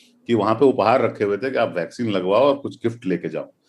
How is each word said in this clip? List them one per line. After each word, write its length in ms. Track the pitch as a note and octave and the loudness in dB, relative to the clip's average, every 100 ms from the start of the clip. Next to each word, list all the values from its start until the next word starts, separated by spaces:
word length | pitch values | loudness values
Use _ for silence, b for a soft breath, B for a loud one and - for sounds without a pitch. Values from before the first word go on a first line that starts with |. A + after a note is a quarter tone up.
| b _ - | b _ -2
कि 80 | |
वहां 200 | A2+ G2+ | 0 2
पे 100 | A#2 | 4
उपहार 380 | C#3 A#2+ G2+ C3 | 4 4 4 4
रखे 220 | A#2 - | 2 -2
हुए 120 | G#2 G2+ | -2 -2
थे 140 | C3 | -2
कि 60 | B2 | -2
आप 180 | A#2 E2+ | -2 -2
वैक्सीन 340 | E2 - A#2 | -6 -6 -4
लगवाओ 300 | F#2+ F#2 G#2 | -2 0 4
और 160 | C#3+ C#3 | 4 2
कुछ 200 | - - | -4 -6
गिफ्ट 300 | A#2 A#2 F#2+ | -6 -4 -4
लेके 220 | F2 D#2+ | -4 -4
जाओ। 240 | D#2 - _ | -8 -10 _